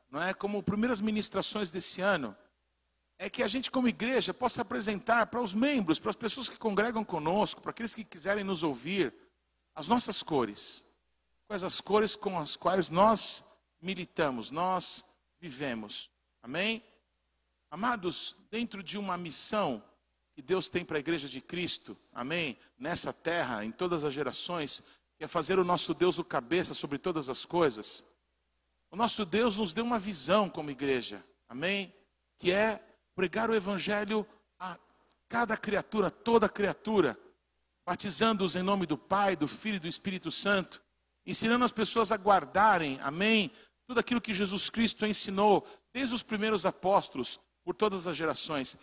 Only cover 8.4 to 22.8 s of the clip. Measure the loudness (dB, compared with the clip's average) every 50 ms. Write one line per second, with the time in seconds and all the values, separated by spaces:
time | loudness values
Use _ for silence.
8.4 | -2 -2 -2 0 0 -2 -2 -4 -4 -2 0 0 0 0 -4 -8 _ _ _ _
9.4 | _ _ _ _ _ _ -12 -6 -2 0 2 2 2 2 0 0 0 0 2 0
10.4 | 0 0 -2 -4 -6 -6 -6 -8 -10 _ _ _ _ _ _ _ _ _ _ _
11.4 | _ -8 -6 -4 -2 0 0 0 2 2 4 4 4 2 0 -2 -2 -4 -4 -2
12.4 | -2 -2 -2 -2 0 2 2 2 2 2 4 6 6 6 6 6 4 4 2 0
13.4 | -4 -10 -20 _ _ _ _ _ -8 -8 -6 -6 -8 -6 -2 0 0 0 0 -4
14.4 | -6 -6 -4 -2 -2 0 0 0 0 0 -2 -2 -4 -10 -18 _ _ _ _ _
15.4 | -14 -12 -8 -6 -6 -4 -4 -6 -8 -8 -8 -8 -10 -12 _ _ _ _ _ _
16.4 | -12 -6 -4 -2 -2 -2 -4 -6 -8 _ _ _ _ _ _ _ _ _ _ _
17.4 | _ _ _ _ _ _ -8 -4 -2 -2 -2 -2 -4 -4 -2 -2 -4 -6 -8 -12
18.4 | _ _ -6 -6 -6 -6 -8 -10 -8 -6 -6 -4 -4 -4 -4 -6 -6 -4 -2 0
19.4 | 0 2 0 0 0 0 -2 -4 -8 _ _ _ _ _ _ _ _ _ _ -10
20.4 | -4 -2 0 0 0 -2 -2 -4 -4 -4 -4 -4 -2 -2 -2 -4 -4 -6 -10 -12
21.4 | -10 -8 -6 -4 -2 -2 -2 -4 -6 -10 -16 -18 _ _ -12 -8 -6 -4 -2 -2
22.4 | -2 -4 -6 -10 -16 _ _ -8